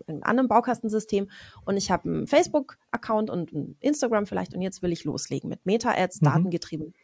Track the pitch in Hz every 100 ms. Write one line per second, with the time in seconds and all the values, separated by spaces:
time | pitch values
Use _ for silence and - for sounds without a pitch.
0 | - 156 - 240 262 220 240 233 220 214
1 | 208 196 196 - - - - 196 - 180
2 | - 160 - 294 349 302 277 - _ 240
3 | - 220 214 180 160 156 - - 269 294
4 | 254 220 202 185 180 - 185 - 180 170
5 | 151 - - 139 - - 185 220 240 -
6 | 180 - 147 156 185 170 - 156 156 -